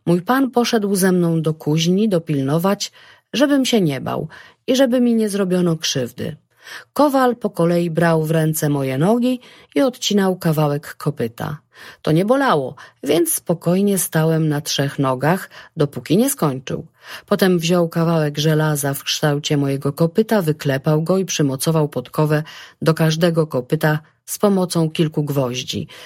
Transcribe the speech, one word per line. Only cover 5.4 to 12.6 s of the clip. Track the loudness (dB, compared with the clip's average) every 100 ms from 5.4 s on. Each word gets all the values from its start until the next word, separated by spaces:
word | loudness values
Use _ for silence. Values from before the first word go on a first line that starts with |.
| 0 2 2 0
krzywdy. | -2 -4 -4 -6 -10 -10 _ _ -20 -20 -8
Kowal | 0 2 4 2 0
po | -4
kolei | 0 0 2 0
brał | 0 2 2
w | 0
ręce | 0 0 0 -2
moje | 0 -2 0
nogi | 2 2 0 -2 -8 -20 -6
i | 0
odcinał | 0 -2 -2 0 0 0
kawałek | 0 0 0 -2 -6
kopyta. | -8 -6 -4 -6 -6 -8 -10 _ -20 -20 -8
To | 0
nie | 2
bolało, | 2 2 2 0